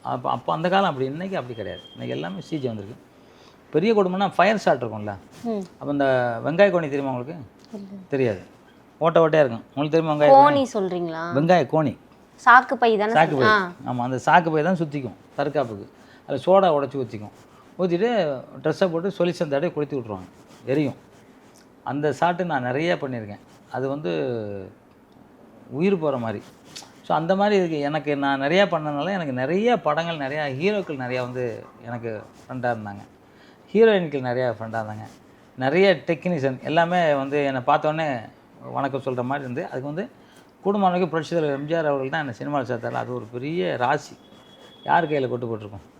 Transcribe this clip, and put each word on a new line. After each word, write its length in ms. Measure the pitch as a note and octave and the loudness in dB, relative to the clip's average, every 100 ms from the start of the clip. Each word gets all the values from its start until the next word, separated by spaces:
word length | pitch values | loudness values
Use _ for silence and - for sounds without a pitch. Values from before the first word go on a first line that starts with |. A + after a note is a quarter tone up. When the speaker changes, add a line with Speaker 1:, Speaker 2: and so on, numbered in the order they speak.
| B2 | -6
Speaker 1:
அப்போ, 160 | C3 C3 B2+ | -4 -4 -4
அப்போ 140 | - D#3+ | -2 -2
அந்த 120 | F3 | 2
காலம் 200 | F#3+ F#3+ | 2 0
அப்படி, 140 | C3+ C3 | -2 -6
இன்னைக்கு 240 | D3+ F#3+ F#3 | -6 -6 -8
அப்படி 140 | B2 A2 | -8 -10
கிடையாது. 240 | F#2+ F2+ - | -10 -10 -14
இன்னைக்கு 220 | A#2 B2 C3 | -12 -8 -8
எல்லாமே 240 | E3 F#3+ - | -8 -10 -8
சி 80 | D#3+ | -6
ஜி 100 | B2+ | -6
வந்திருக்கு. 260 | A2 G2 - - - - - - - - | -6 -12 -16 -20 -20 -20 -20 -20 -20 -4
பெரிய 180 | D3+ G#3 | 0 2
கொடுமைன்னா 340 | G#3 F#3 F#3 G3 - | 2 2 0 0 4
ஃபயர் 280 | F#3 G#3+ - | 4 4 2
ஷாட் 180 | C#3+ | 0
இருக்கும்ல, 320 | A#2+ G#2+ G#2 G2 - - A#3 | -2 -6 -8 -10 -14 -12 -8
Speaker 2:
ம். 120 | G#3+ F3+ - | -6 -8 -12
Speaker 1:
அப்போ 140 | C#3 C#3+ | -6 0
இந்த 100 | C#3 B2+ A#2+ A#2 B2 | 2 2 0 -2 -2
வெங்காய 240 | E3+ G3+ | 4 4
கோணி 160 | F3 D3+ | 4 -2
தெரியுமா 200 | C#3+ C#3 | -4 -4
உங்களுக்கு? 240 | B2 B2 E3+ A2 _ - G#3 | -6 -8 -12 -16 _ -18 -16
Speaker 2:
இல்ல. 240 | G3 G3 F#3 | -14 -16 -6
Speaker 1:
தெரியாது, 280 | C3+ B2 F#2 - - - - - - | 0 0 0 -8 -20 -20 -20 -20 -2
ஓட்டை 200 | D#3+ E3 | 2 4
ஓட்டையா 200 | D#3+ D#3 C#3 | 6 4 4
இருக்கும். 200 | A2+ - | 0 -8
உங்களுக்கு 260 | - D3+ E3 | -4 2 2
தெரியுமா 180 | D#3+ | 2
வெங்காய 200 | D3+ D3 | 4 8
கோணி? 100 | C4+ | 10
Speaker 2:
கோணி 200 | C#4+ C#4+ C4 A3 | 10 6 0 -2
சொல்றீங்களா? 480 | F#3 F3+ E3+ D#3+ E3+ C3 | -2 -2 -4 -6 -2 0
Speaker 1:
வெங்காய 260 | E3 F3+ C3 | 6 4 4
கோணி. 200 | D#3 D3 - - - - - B3 | 2 0 -4 -18 -20 -20 2 8
Speaker 2:
சாக்கு 300 | A#3+ B3 B3+ | 8 8 2
பை 100 | A#3 G#3+ | 2 4
தானே 160 | G#3 D#3 | 4 4
Speaker 1:
சாக்கு 180 | E3 C#3+ | 4 4
பை. 100 | G#3+ | 4
Speaker 2:
சொல்றீங்க? 100 | G#3+ F3+ F3+ - | 4 0 -8 -6
ஆ. 40 | |
Speaker 1:
ஆமா, 120 | B2 B2 | -4 -2
அந்த 120 | B2+ D#3+ | -2 4
சாக்கு 240 | E3+ E3 | 6 6
பை 100 | D#3 | 0
தான் 160 | D#3 F3+ | 2 0
சுத்திக்கும் 360 | D#3+ D3 A#2+ - - - | -2 -4 -8 -12 -12 -4
தற்காப்புக்கு. 480 | C#3+ D3 B2 G2+ G#2 - - - - | -2 -2 -4 -6 -14 -20 -20 -20 -8
அதுல 140 | C#3 F3 | -4 4
சோடா 240 | F#3+ F#3 D3 | 6 6 2
உடைச்சு 240 | C#3 C#3 | 0 -4
ஊத்திக்கும். 340 | A#2 G#2+ G#2 - - - - - | -6 -8 -14 -18 -20 -20 -20 -4
ஊத்திட்டு 300 | F3+ E3+ A#3 A3+ D#3 C3 - - | -2 0 0 0 0 -4 -10 -4
ட்ரெஸ்ஸை 240 | C3+ - F#3+ | -2 2 0
போட்டு 180 | E3 F#3+ - | 0 -4 0
சொலிசன் 360 | F3 D#3+ E3 | -2 0 -2
தடவை 160 | C#3 E3+ | 0 0
கொளுத்தி 240 | - C#3+ C#3+ | -2 -4 -4
விட்ருவாங்க, 300 | A2 G2 F2+ - - - A#2 | -6 -10 -10 -20 -20 -14 -2
எரியும். 260 | C#3 C#3 - - - - - - - - - - | 0 0 -4 -20 -20 -20 -20 -20 -20 -20 -12 -8
அந்த 140 | C#3 D3 C#3 | -2 -2 2
ஷாட்டு 240 | E3+ F3+ F3+ | 0 0 -2
நான் 160 | C#3+ B2 | -2 -2
நிறைய 220 | C3 E3 E3 | -2 0 -2
பண்ணியிருக்கேன். 400 | C#3+ B2 G#2 G2+ - - - B2+ | -4 -8 -10 -14 -20 -20 -10 -6
அது 100 | C3+ | -4
வந்து 180 | C#3+ E3+ E3 C3+ A#2 G#2 G2 F#2+ - _ _ _ - - - - - - C3 | -4 -4 -4 -4 -4 -6 -10 -14 -20 _ _ _ -20 -20 -20 -20 -20 -12 -2
உயிர் 220 | F#3+ F#3+ | 0 2
போற 140 | D#3 C3 | 0 -2
மாதிரி. 240 | A2+ G#2 - - - - - - - | -4 -6 -10 -20 -20 -20 -20 -20 -2
So 60 | D#3+ | -2
அந்த 180 | E3 F#3+ | 0 0
மாதிரி 160 | G3+ G3+ | 2 2
இருக்கு. 200 | F3 D3+ C#3+ | 0 -2 -2
எனக்கு 220 | D#3 C#3+ C#3+ | -4 -2 -2
நான் 200 | C#3 C3+ C#3 | 0 0 2
நிறையா 180 | F3+ G3 | 2 2
பண்ணனால 380 | E3 D3+ C#3+ D#3+ G3 | 0 -2 -4 -4 -4
எனக்கு 160 | D3+ B2 | -4 -4
நிறைய 340 | C3+ F#3 A3+ A3 D#3 | -2 0 2 0 0
படங்கள், 360 | D3+ E3+ D#3+ | -2 -4 -6
நிறையா 200 | C3+ D3+ D3 C3 | -6 -4 -4 -2
ஹீரோக்கள் 440 | F#3 G#3 F3 C#3 | -2 -2 -4 -8
நிறையா 180 | B2 B2+ B2 | -4 -4 -4
வந்து 160 | B2+ B2 A2 - - A2+ | -4 -6 -6 -14 -18 -12
எனக்கு 240 | A#2+ A#2 G#2+ F2+ - | -8 -8 -10 -12 -20
ஃப்ரெண்டாக 360 | - C3 B2 A#2 | -12 -4 -2 -2
இருந்தாங்க, 280 | G#2 G2+ - - - - - - - | -6 -14 -18 -20 -20 -20 -20 -20 -2
ஹீரோயின்கள் 540 | G3+ A3+ G3+ E3 C#3 B2+ | 4 6 6 0 -4 -2
நிறையா 180 | B2 B2+ A2 | 0 0 -2
ஃப்ரெண்டாக 240 | A2+ A2+ | -6 -6
இருந்தாங்க, 240 | G#2+ G#2+ G#2+ - - - - - | -6 -10 -14 -20 -20 -20 -20 -4
நிறைய 300 | C3 E3 G3 D#3+ D3 | 0 4 4 4 -2
டெக்னீஷியன் 520 | E3 F3+ E3+ C3+ B2+ C3 | -4 -2 0 -2 -2 0
எல்லாமே 320 | D#3 E3+ F3+ E3 C#3+ | 0 2 2 2 0
வந்து 180 | C3+ D3 C#3 | 0 -2 0
என்னை 120 | C3 B2 | -2 0
பார்த்தோன்னே 360 | D3+ D#3 D#3 D#3 B2 G#2+ - - - B2 B2+ | 2 2 -2 -4 -4 -10 -20 -20 -20 -10 -4
வணக்கம் 280 | C#3 C3+ C3 | -4 -4 -4
சொல்ற 160 | B2 B2 | -4 -4
மாதிரி 140 | C#3+ C3 | -4 -6
இருந்து, 180 | B2 F#3 | -8 -8
அதுக்கு 200 | C3+ C#3 | -8 -8
வந்து 140 | D#3 A#3+ - - - - _ | -8 -10 -14 -20 -20 -20 _
கூடுமானவரைக்கும் 480 | G3 G#3 F#3+ F3+ F3+ | -2 2 2 2 0
புரட்சித் 240 | D#3+ D3+ E3+ | -2 -2 -2
தலைவர் 200 | D3+ C#3 | 0 -2
எம் 100 | D3 | -2
ஜி 40 | E3 | 0
ஆர் 120 | D3+ | 0
அவர்கள் 220 | C#3 C3+ D#3+ | 0 -2 -4
தான் 80 | C#3+ | -6
என்னை 100 | A2+ | -8
சினிமாவில் 320 | C#3+ D3 A#2+ | -4 -4 -2
சேர்த்தாரு. 260 | A#2+ A#2+ B2 | -4 -4 -6
அது 100 | A#2 B2 | -6 -8
ஒரு 80 | A2 A#2+ | -8 -10
பெரிய 400 | C#3 E3+ F3+ C3 | -6 -4 -4 -2
ராசி, 320 | B2 D3 - - - - - - - - - | 0 0 -4 -20 -20 -20 -20 -20 -20 -12 2
யார் 200 | D#3+ D#3+ | 2 2
கையில 180 | D3 B2+ | -2 -2
கொட்டு 200 | B2 A#2+ | -4 -6
போட்டிருக்கோம். 360 | A2 G#2 G2+ - | -8 -10 -16 -20